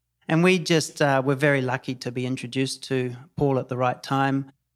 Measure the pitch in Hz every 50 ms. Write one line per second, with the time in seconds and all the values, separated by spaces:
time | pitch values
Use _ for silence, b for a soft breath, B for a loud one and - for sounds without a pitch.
0 | _ _ _ _ _ - 165 160 175 185 185 185 156 - 170 151 139 - - -
1 | 156 143 135 135 131 135 143 127 147 147 139 135 127 127 127 131 - - 131 127
2 | - 127 120 127 123 123 131 131 - 120 117 131 135 131 - - - - 135 131
3 | 127 123 120 120 131 - - - 147 139 135 127 117 - 127 123 127 123 127 -
4 | - - 139 135 135 139 135 135 135 135 - _ _ _ _